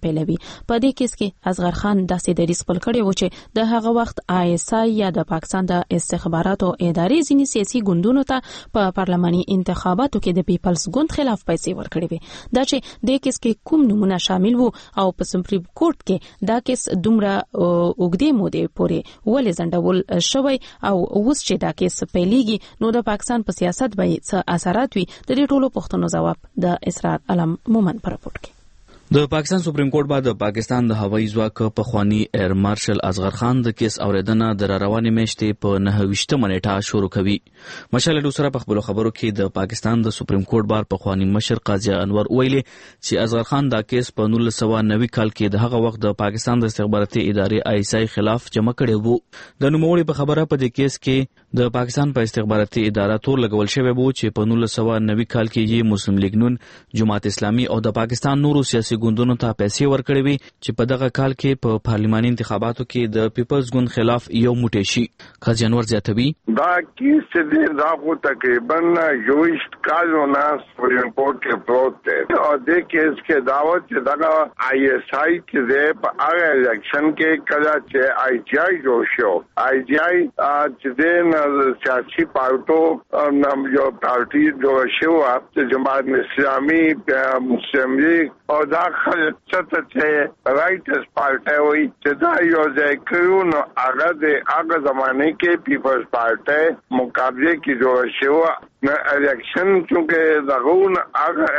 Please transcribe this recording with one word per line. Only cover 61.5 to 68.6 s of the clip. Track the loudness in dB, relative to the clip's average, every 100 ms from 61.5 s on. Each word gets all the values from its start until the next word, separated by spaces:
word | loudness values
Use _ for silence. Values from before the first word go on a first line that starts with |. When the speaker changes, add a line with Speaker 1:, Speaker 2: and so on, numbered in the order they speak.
| 0
Speaker 2:
په | 0 -2
پارلماني | 0 0 2 2 2
انتخاباتو | 0 -2 -2 -2 -4
کې | -6 -2 -2 0
د | -2 -2
پیپلز | -2 0 0 0
ګوند | 0
خلاف | 0 2 0 -2 0
یو | 2 2
موټی | 0 0 0
شي. | -2 -4 _ -20 -6 -2
قاضي | 0 2
انور | 0 0
زیاتوي، | -2 0 0 0 -2 -4 0
Speaker 3:
دا | 2 0 -2 -2
کیس | 2 2 2
چې | -2 2
دی، | 2 2 0
دا | 0 0
خو | -2 -2 -2
تقریباً | -2 0 0